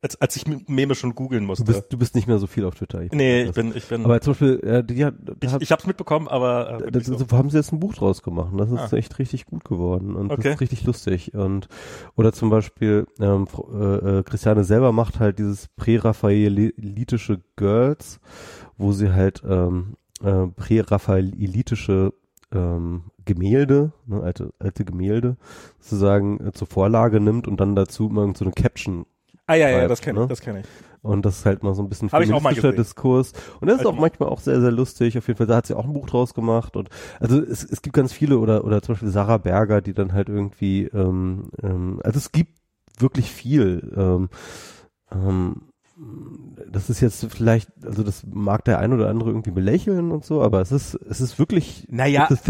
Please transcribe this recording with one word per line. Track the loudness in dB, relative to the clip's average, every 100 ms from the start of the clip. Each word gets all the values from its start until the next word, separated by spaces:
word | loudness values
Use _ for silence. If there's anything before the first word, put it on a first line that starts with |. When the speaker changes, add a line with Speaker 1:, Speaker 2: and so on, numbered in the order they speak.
Speaker 1:
als, | -10 -4
als | -4 -4
ich | -6
M-, | -8 -4
Meme | -2 0 0
schon | -4 -6
googeln | -4 -4 -2
musste. | -2
Speaker 2:
Du | 0
bist, | 0 0
du | -2
bist | 0 0
nicht | 0
mehr | 0
so | 0
viel | -4 -6
auf | -6
Twitter. | -10 -8
Ich | -6
Speaker 1:
Nee, | 0 2 2
Speaker 2:
weiß |
Speaker 1:
ich | 0
Speaker 2:
das. | -2
Speaker 1:
bin, | -4 -6
ich | -8
bin | -2
Speaker 2:
Aber | 2 2
zum | 2
Beispiel, | 2 2 2
äh, | 2 0
die | 0 -2 -2
hat, | -2 -14 -8
Speaker 1:
Ich, | -4
Speaker 2:
hat | -4
Speaker 1:
ich | 0
hab's | -2 0
mitbekommen, | -6 -2 -2 0
aber, | -2 0 0 -4
äh, |
Speaker 2:
da, | -8 -4
Speaker 1:
wirklich | -2 -2
Speaker 2:
da, | -4
Speaker 1:
so. |
Speaker 2:
da | 2 2
haben | 4
sie | 2
jetzt | 0
ein | -4
Buch | -6
draus | -2 0 0
gemacht. | -4 -6 -4 -2
Das | -2
ist | -2 -2
Speaker 1:
Ah. | -2
Speaker 2:
echt | -4 -6
richtig | -6 -6 -10
gut | -14
geworden | -8 -4 -2 -2 -4 -6
und | -4
Speaker 1:
Okay. | -2
Speaker 2:
das | -2 -2
ist |
richtig | -4 -4
lustig. | -4 -4 -2 -4 -6 -6
Und, | -4 -4 -6 -16 -18 -18 -14 2
oder | 2
zum | 2 2
Beispiel, | 2 0 _ 2 2 0 _
ähm, | 0 0 0
Fr-, | -8 -10
äh, | -4 -2 0 0 0
äh, |
Christiane | -2 -2 2 2 4
selber | 4 4
macht | 2 0 0
halt | 0 0
dieses | -4 -6 -10 -8
präraffaelitische | 2 2 2 2 2 4 4 2 0 -2 -10 -8 -4 -4 -2 -6 _ -2
Girls, | 2 4 2 0 -10 -20 _ -20 -20 -20 -20 _
wo | -2
sie | 2 2
halt, | 4 2 0 -2
ähm, | 0 2 -2 -6 -12 _ -6
äh, | -2 0 0
präraffaelitische, | -4 0 0 2 0 2 0 0 -4 -4 -4 -4 -4 0 0 0 -4 _ _ _
ähm, | -4 -2 -2 -4 -8 -10 _ -4
Gemälde, | -2 2 4 6 4 4 -4 -8
ne, | -6
alte, | -4 -6 -8 -6
alte | -6 -4 -8
Gemälde, | -4 0 0 0 -2 -10 -20 -20 _
sozusagen, | -6 0 4 4 2 -2 -6
äh, |
zur | -8 -6
Vorlage | 0 4 4 4 4
nimmt | 4 2 -2
und | 0
dann | 2 2
dazu | 0 0 -2
immer | 0
irgend | 0 0
so | -4
eine |
Caption | 0 0 0 -8 -8 -10 _ _ _ 2
Speaker 1:
Ah, | 4
ja, | 6
ja, | 4
Speaker 2:
schreibt, | 2
Speaker 1:
das | 0
kenn | -2 -2
Speaker 2:
ne? |
Speaker 1:
ich, | -2
das | -4
kenn | -8 -12
ich. | -12 -18 -20 _
Speaker 2:
Und | -2 0 0
das | 2
ist | 0
halt | 0
mal | 0
so | -4
ein | -4
bisschen | -4 0
Speaker 1:
Hab | 2
ich | 4
auch | 4
mal | 2 2
Speaker 2:
feministischer | 2
Speaker 1:
gesehen. | 2
Speaker 2:
Diskurs. | -2 0 2 2 2 -6 -20 -6
Und | 0
das | 2
ist | 2
Speaker 1:
Hab |
Speaker 2:
auch | 2
Speaker 1:
ich |
Speaker 2:
manchmal | 0 0 -4
auch | -2
sehr, | 0 2
sehr | 4
lustig. | 2 -2 0 0 0
Auf | -4
jeden | -2
Fall, | 2
da | 2
hat | 2
sie | -4
auch |
ein | -4
Buch | -6 -2
draus | 0 0
gemacht. | -2 0 0 -2 -8
Und, | -10 -12 -20 -4
also | 2 2
es, | 2 -6 -8
es | -8
gibt | -2
ganz | 0 0
viele, | 0 2 4
oder, | 4 2
oder | 2 0
zum | 0 -4
Beispiel | -2
Sarah | 0 2 2
Berger, | 2 0 2 2
die | 0
dann | -4 -2
halt | 0 -2
irgendwie, | -2 -4 -4 0 0 0
ähm, | 0 0 0 -2 -4 -8 -8
ähm, | -4 -4 -4 -4 -2
also | -2
es | 0
gibt | -2 -2 _ _ _ _ _
wirklich | -2 0 -4
viel, | -4 0 4 4 0 -6 0
ähm, | 2 2 0 -6 -20 -20 -20 -20 _ _ _
ähm, | -4 0 0 0 -4 -14 _ _ _ -18 -18 -18 -18 -20 -20 -8
das | -6 -4
ist | 0
jetzt | 0 0 -10
vielleicht, | 0 4 4 0 _ -10
also | -4
das | -4 -4 -8
mag | -6 -2 0
der | 2 2
ein | 2
oder | 0 0
andere | 0 -2
irgendwie | -4 -4
belächeln | -2 0 0 0 -2 -2
und | -4
so, | -4 0
aber | 2 2
es | 0
ist, | -2 -4 -12
es | -10 -6
ist | -6 0
wirklich | 0 2 -2 -10 -10
Speaker 1:
Naja, | -2 2 4 4
Speaker 2:
it's | 4
a | 4